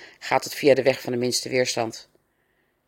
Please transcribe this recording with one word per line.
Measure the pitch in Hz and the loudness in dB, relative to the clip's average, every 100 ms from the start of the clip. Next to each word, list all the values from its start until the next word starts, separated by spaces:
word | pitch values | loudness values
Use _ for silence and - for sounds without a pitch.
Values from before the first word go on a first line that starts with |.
| - - | -20 -14
gaat | - 131 | -2 -2
het | - | -2
via | - 147 | 0 4
de | 131 | 6
weg | 127 127 | 4 0
van | - | -2
de | 123 | -4
minste | 123 120 - | -2 -4 -4
weerstand. | 127 127 - 113 - - _ _ _ _ _ _ _ | -2 -2 -2 -4 -6 -18 _ _ _ _ _ _ _